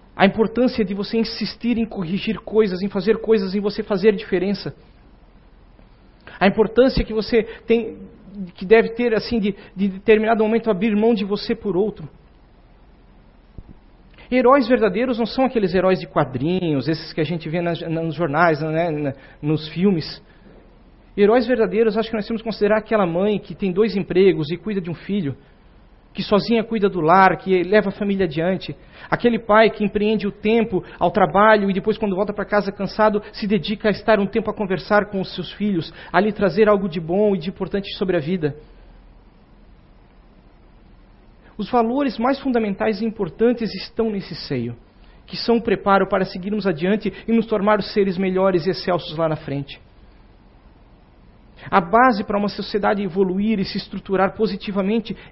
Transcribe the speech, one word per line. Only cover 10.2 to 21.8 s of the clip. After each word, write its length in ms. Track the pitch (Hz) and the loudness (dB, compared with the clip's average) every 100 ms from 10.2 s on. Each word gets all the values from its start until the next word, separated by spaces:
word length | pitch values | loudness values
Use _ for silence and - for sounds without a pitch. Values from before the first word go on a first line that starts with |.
| 220 226 | 4 2
momento 260 | 214 226 233 | 2 2 0
abrir 280 | 190 226 208 | 0 0 2
mão 180 | 220 | 2
de 100 | 226 | 2
você 300 | 208 202 - | 0 -4 -4
por 220 | 226 208 175 | -4 -2 0
outro. 320 | 214 - 151 - - _ _ - - - - - - - - - _ - - - - - - - - | -2 -4 -14 -18 -20 _ _ -20 -20 -20 -20 -20 -20 -20 -20 -20 _ -20 -20 -20 -20 -20 -20 -20 -2
Heróis 360 | 254 240 285 226 | 2 4 4 4
verdadeiros 500 | 240 214 185 254 226 | 4 2 0 -2 -2
não 80 | 226 | -2
são 180 | - | 0
aqueles 300 | 254 240 190 | 0 2 0
heróis 240 | 185 180 185 | 2 2 0
de 80 | 160 | 0
quadrinhos, 800 | 175 139 123 147 185 175 143 127 | -2 -2 -2 -2 0 0 0 -2
esses 260 | 160 - | -4 -6
que 80 | - | -4
a 40 | |
gente 240 | 156 170 156 | -4 -4 -4
vê 120 | 165 | -4
nas, 200 | 170 165 | -2 -4
nos 340 | 170 160 165 | -4 -4 -4
jornais, 460 | 147 170 143 170 147 | -2 -2 2 2 2
né, 280 | 156 160 175 | -2 -2 -2
na, 240 | 151 143 131 - - | -2 -4 -6 -14 -8
nos 260 | 151 156 156 | -2 -2 -4
filmes. 520 | 165 196 180 - - - - - - - - - - _ - | 0 2 2 -2 -12 -20 -20 -20 -20 -20 -20 -20 -20 _ 2
Heróis 300 | 202 240 226 | 4 4 2
verdadeiros, 500 | 247 208 190 | 0 0 2